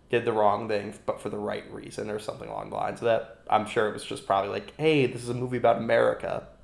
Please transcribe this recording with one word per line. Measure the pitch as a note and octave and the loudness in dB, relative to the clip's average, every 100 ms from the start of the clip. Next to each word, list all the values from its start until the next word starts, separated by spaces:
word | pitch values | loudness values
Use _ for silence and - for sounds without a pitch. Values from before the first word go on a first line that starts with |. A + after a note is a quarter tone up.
| _ | _
"did | A#2+ A2+ | 2 4
the | |
wrong | G#2+ G#2 G2+ A2+ | 6 6 4 0
thing, | G#2 G#2 - - | -2 -2 -6 -6
but | - | -4
for | G#2+ | -6
the | G#2 | -6
right | G#2 G#2 - | -4 -6 -8
reason," | G#2+ - - G#2+ | -14 -12 -10 -6
or | G#2+ | -6
something | - - A2 | -6 -10 -10
along | G#2 G#2 | -10 -8
the | G#2 | -4
lines | G2+ F#2+ | -4 -2
of | A2+ | 2
that. | A2 - - - | 2 0 -12 0
I'm | G#2+ G#2 | 0 2
sure | A#2 G#2+ | 0 0
it | |
was | G#2 - | -2 -8
just | G#2+ - | -10 0
probably | G2 G2+ | 0 0
like, | G2+ - - | -4 -8 -2
"Hey, | D#3 D3+ B2 | 2 4 2
this | A#2+ | -2
is | A#2+ | -6
a | |
movie | B2 B2 B2 | -4 -4 2
about | A#2 A2+ | 4 4
America." | A#2 A#2 A#2 A2+ - - - - | 4 4 4 2 -4 -6 -8 -18